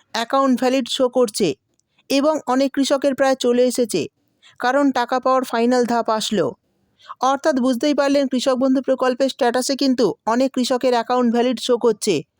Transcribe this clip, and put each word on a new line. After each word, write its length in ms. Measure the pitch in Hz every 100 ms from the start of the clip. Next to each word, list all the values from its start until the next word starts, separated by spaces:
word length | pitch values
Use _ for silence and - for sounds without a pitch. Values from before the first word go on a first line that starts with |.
| _
অ্যাকাউন্ট 440 | 220 233 269 269 247
ভ্যালিড 260 | 254 269 247
শো 160 | - 254
করছে 380 | 254 240 - 180 - _ _ _ _ -
এবং 260 | 269 294 311 -
অনেক 220 | 254 277
কৃষকের 400 | - 269 277 285 262
প্রায় 220 | 269 262
চলে 200 | 247 240 247
এসেছে, 300 | 247 233 175 - - _ _ _ -
কারণ 260 | 240 269 285
টাকা 260 | 254 233 254
পাওয়ার 240 | 262 262 254
ফাইনাল 380 | 233 240 254 240
ধাপ 220 | 233 226
আসলো। 380 | 220 - 208 139 - _ _ _ _ - -
অর্থাৎ 340 | 254 269 320 262
বুঝতেই 360 | 247 240 302 285
পারলেন 280 | 277 285 269
কৃষক 300 | 254 269 254
বন্ধু 220 | 269 269
প্রকল্পের 480 | 262 262 254 254 269
স্ট্যাটাসে 400 | - 240 247 254 269
কিন্তু 300 | 269 254 208 - -
অনেক 240 | 233 269
কৃষকের 400 | 254 240 247 262 240
অ্যাকাউন্ট 340 | 233 247 247
ভ্যালিড 260 | 240 247 233 -
শো 80 | 240
করছে। 380 | 240 214 220 151 - _